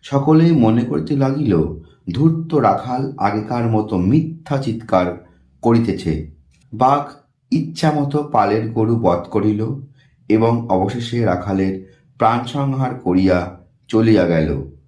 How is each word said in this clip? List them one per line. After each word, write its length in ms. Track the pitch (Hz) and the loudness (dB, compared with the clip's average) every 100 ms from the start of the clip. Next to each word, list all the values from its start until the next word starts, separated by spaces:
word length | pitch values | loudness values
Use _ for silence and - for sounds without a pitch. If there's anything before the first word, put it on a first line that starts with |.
সকলেই 480 | - 139 143 156 165 | 0 0 4 6 6
মনে 340 | 156 110 117 117 | 4 4 2 0
করিতে 320 | 147 160 143 | -4 -2 0
লাগিল, 640 | 135 143 135 85 78 78 - _ - | 0 0 0 0 0 -6 -16 _ -10
ধূর্ত 400 | 92 160 165 165 | 0 2 2 -2
রাখাল 600 | 156 113 95 123 127 135 - | 0 2 0 -4 -6 -6 -4
আগেকার 500 | 101 107 107 120 117 | -2 -2 -4 -4 0
মতো 300 | 110 104 95 | -2 -2 -2
মিথ্যা 600 | 92 147 160 - - 139 | 2 2 0 -10 -6 -4
চিৎকার 720 | 120 113 - 92 90 87 - _ _ _ | -4 -8 0 0 0 -4 -16 _ _ _
করিতেছে। 720 | 117 117 113 80 82 76 78 - _ _ _ | 2 2 2 -4 -4 -4 -6 -16 _ _ _
বাঘ 380 | 107 131 143 143 - _ _ _ | 0 2 2 -2 -16 _ _ _
ইচ্ছামতো 720 | - - - 160 151 139 147 | -4 -4 -2 0 0 -2 -2
পালের 480 | 143 - 101 107 113 | 0 0 2 0 -2
গরু 240 | 113 110 117 | -2 0 2
বধ 340 | 92 87 - | 2 0 -2
করিল 360 | 110 107 104 110 139 - _ _ _ _ | -2 0 -2 -4 -6 -12 _ _ _ _
এবং 380 | 107 113 117 117 | 2 2 0 0
অবশেষে 560 | 92 101 120 117 120 107 | 0 0 -4 -6 -2 0
রাখালের 680 | 90 101 95 95 95 - _ _ _ | -2 -2 -2 -2 -4 -12 _ _ _
প্রাণসংহার 760 | 113 120 123 143 139 135 131 131 | 0 0 -4 -4 -4 -2 -4 -4
করিয়া 640 | - 92 95 90 87 - _ _ _ | 0 2 2 2 -2 -12 _ _ _
চলিয়া 380 | 110 113 107 85 | 2 4 4 4
গেল। 460 | 82 76 69 - - | 2 0 -2 -8 -16